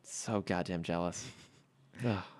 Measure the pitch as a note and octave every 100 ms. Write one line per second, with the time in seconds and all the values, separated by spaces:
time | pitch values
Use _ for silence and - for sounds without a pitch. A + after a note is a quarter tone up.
0 | - - - G#2+ F#2+ F2+ F2 F2 E2+ E2+
1 | F2 - - - - - - _ - -
2 | B2 G2+ - -